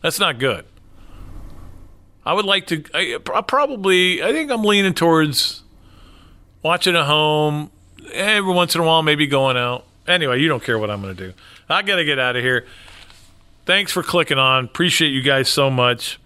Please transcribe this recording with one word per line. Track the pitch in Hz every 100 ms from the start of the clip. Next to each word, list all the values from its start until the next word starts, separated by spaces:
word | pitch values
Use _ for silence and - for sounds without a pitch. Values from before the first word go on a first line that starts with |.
That's | 160 -
not | 190 123
good. | 131 - - - - - - - - - - - - - - - - - -
I |
would | 185
like | 202 196 190
to, | 165 147
I, | 151 175 120 -
I | 196
probably, | 214 262 294 247 190 185 180 185
I | 180
think | 302 302
I'm | 240
leaning | 208 202 196
towards | - 170 160 156 131 - - - - - - - - - - - _
watching | 160 175 185
at | 170 143
home, | 151 151 151 151 147 151 _ _ - -
every | - 202 214 190
once | 180 175
in | 170
a |
while | 165 160
maybe | 156 151 147
going | 139 135 123
out. | 120 127 - _ -
Anyway, | 180 147 123
you | 160
don't | 131
care | - 113
what | 107
I'm | 104
gonna | 98
do. | 92 92 92 - - _
I | 170
gotta | 202 190
get | 151 139
out | 127 123
of |
here. | 123 123 - - - - - - - - _ -
Thanks | - 190 196
for | 180
clicking | 160 175 156 139
on. | 131 131 123
Appreciate | - 175 - 160
you | 135
guys | 131 135 131
so | - 139
much. | 127 123 120 - -